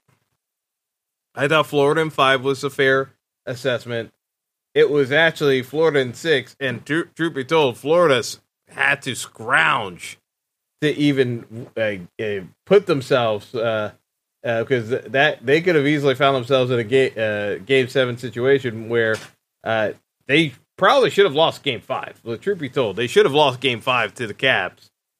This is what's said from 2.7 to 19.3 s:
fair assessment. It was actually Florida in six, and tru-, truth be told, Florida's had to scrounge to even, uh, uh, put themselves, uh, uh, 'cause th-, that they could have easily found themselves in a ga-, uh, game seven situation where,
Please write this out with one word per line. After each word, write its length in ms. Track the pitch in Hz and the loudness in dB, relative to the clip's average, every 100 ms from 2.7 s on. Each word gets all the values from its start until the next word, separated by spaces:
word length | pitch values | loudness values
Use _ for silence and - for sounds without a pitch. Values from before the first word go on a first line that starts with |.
fair 420 | - 135 135 135 _ _ _ - | 0 2 2 -2 _ _ _ -14
assessment. 680 | 123 135 117 120 117 110 _ _ _ _ _ _ | -6 -4 -4 -6 -8 -10 _ _ _ _ _ _
It 160 | 143 151 | 2 2
was 220 | 147 131 | 2 2
actually 500 | 147 165 160 147 131 | 2 2 2 0 0
Florida 380 | 123 147 160 147 | -2 0 2 2
in 140 | 127 | -2
six, 420 | 113 165 143 117 - | -4 0 0 -2 -8
and 240 | 135 120 | -8 -6
tru-, 240 | - 156 170 | -4 -4 -4
truth 200 | - 165 | -6 -6
be 100 | 139 | -6
told, 340 | 127 160 139 117 | -2 2 2 0
Florida's 640 | 139 170 170 127 107 - _ _ _ | 0 2 4 2 -2 -12 _ _ _
had 340 | - 139 143 | -4 -2 -2
to 120 | - | -4
scrounge 1040 | 123 - - 113 143 160 139 101 85 - - _ _ _ _ _ _ | -10 -12 -12 -2 0 2 0 -4 -12 -18 -20 _ _ _ _ _ _
to 100 | 151 | -4
even, 760 | - 147 135 123 120 - 113 120 - | 0 0 2 0 -4 -10 -16 -12 -6
uh, 200 | 110 101 87 - | -4 -6 -12 -10
uh, 180 | 110 101 90 _ - | -8 -8 -10 _ 2
put 200 | 202 196 | 2 2
themselves, 680 | 147 123 135 117 107 - | -2 0 0 0 -2 -6
uh, 380 | 123 113 110 104 - _ _ _ _ | -6 -4 -2 -6 -10 _ _ _ _
uh, 200 | 127 113 | -4 -4
'cause 240 | 113 127 110 | 0 -2 -2
th-, 160 | 123 107 | -6 -2
that 400 | 131 151 147 117 | 0 0 0 0
they 140 | 151 | 2
could 160 | 180 160 | 4 2
have 100 | 139 | 2
easily 280 | 151 143 | 2 0
found 220 | 127 143 139 | 2 2 2
themselves 340 | 120 131 127 | 0 0 2
in 80 | 123 | -2
a 40 | |
ga-, 280 | 110 131 131 - | 0 2 2 -2
uh, 420 | 110 104 104 85 | -4 -2 -4 -6
game 240 | 95 135 123 | 0 2 2
seven 300 | 139 127 120 | 0 -2 -4
situation 680 | 127 117 127 139 123 110 113 | -10 -2 2 2 0 -8 -4
where, 280 | 117 113 110 - | 0 0 -2 -8